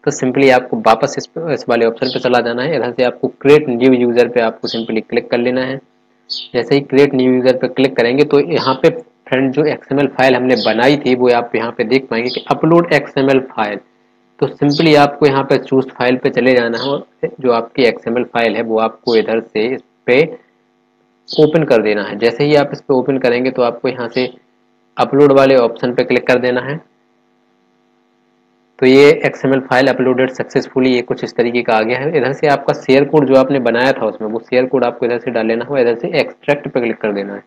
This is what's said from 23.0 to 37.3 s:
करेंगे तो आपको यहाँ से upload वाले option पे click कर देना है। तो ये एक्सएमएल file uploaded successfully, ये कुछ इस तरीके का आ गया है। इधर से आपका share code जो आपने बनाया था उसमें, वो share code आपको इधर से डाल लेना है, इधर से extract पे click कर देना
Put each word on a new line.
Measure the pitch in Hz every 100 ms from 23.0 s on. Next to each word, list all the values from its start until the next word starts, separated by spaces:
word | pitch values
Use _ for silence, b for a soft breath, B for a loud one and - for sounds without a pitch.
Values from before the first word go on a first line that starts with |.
| 127 135
करेंगे | 131 120 131
तो | 131
आपको | 120 117 135
यहाँ | 120 117
से | 127 127 - _ _ _ _ _ -
upload | 117 139 143
वाले | 135 135 135
option | 117 - 123
पे | 123
click | 123 123 -
कर | 127
देना | 123 123
है। | 127 156 _ _ _ _ _ _ _ _ _ _ _ _ _ _ _ _ _ _ _ _
तो | 131
ये | 135 143 156
एक्सएमएल | 139 - 135 135
file | 131 127 135
uploaded | 127 127 123 127
successfully, | 127 123 135 123 131 131
ये | 123
कुछ | 123 120
इस | 113 -
तरीके | 120 120
का | 117
आ | 110
गया | 110 127
है। | 143 165
इधर | 127
से | 143 151
आपका | 139 -
share | 143 - 135
code | 143 156 131
जो | 131
आपने | 131 139
बनाया | 117 117 127
था | 135 110
उसमें, | 104 107
वो | 113
share | - 127 127
code | 135
आपको | 120 120 120
इधर | 120
से | 131
डाल | 117 110
लेना | 113 117
है, | 143
इधर | 120 113
से | - 160
extract | 120 - - - -
पे | 135
click | 117 110
कर | 110
देना | 101 98